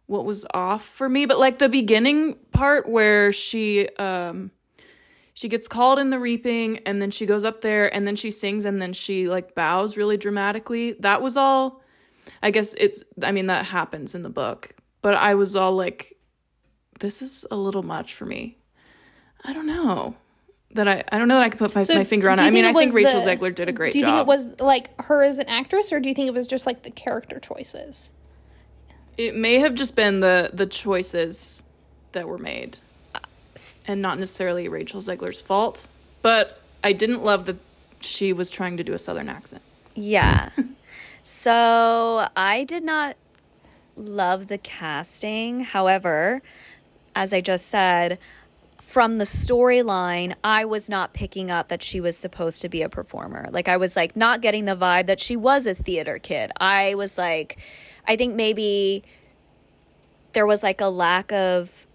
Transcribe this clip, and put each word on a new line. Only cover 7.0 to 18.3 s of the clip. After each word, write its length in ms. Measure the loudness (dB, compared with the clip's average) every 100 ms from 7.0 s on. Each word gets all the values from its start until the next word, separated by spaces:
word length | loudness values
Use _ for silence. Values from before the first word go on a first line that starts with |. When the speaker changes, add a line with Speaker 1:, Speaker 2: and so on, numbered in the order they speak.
Speaker 1:
then 100 | -4
she 140 | -4 0
goes 200 | 0 0
up 160 | -4
there, 320 | 0 2 2
and 140 | 0 -4
then 80 | -4
she 160 | -6
sings, 340 | -6 -4 -4 -4
and 160 | -4
then 120 | -6
she, 340 | -8 -6 -2 -2
like, 260 | -2 -6
bows 440 | -4 0 0 -2 -2
really 200 | -2 0
dramatically. 760 | -2 -2 -2 -4 -6 -4 -4
That 280 | -2 0 2
was 160 | 0 2
all, 440 | 4 4 0 -6 _ _ _ _ -20 -4
I 80 | 0
guess 240 | 0 -2 0
it's, 280 | 0 0 -16 -6
I 100 | -2
mean, 160 | -2 0
that 180 | -2 -2
happens 500 | -4 -6 -8 -10 -12
in 80 |
the 60 | -10
book, 440 | -6 -6 -6 -14 _ _ _
but 140 | 0 4
I 200 | 4 4
was 200 | 2 2
all 180 | 0
like, 440 | 0 -2 -8 -20 _ _ _ _ _ _ _ _ -10
"This 220 | -8 -8
is 240 | -8 -8 -6
a 40 | -6
little 280 | -4 -4
much 300 | -6 -10 -12
for 120 | -14
me." 320 | -12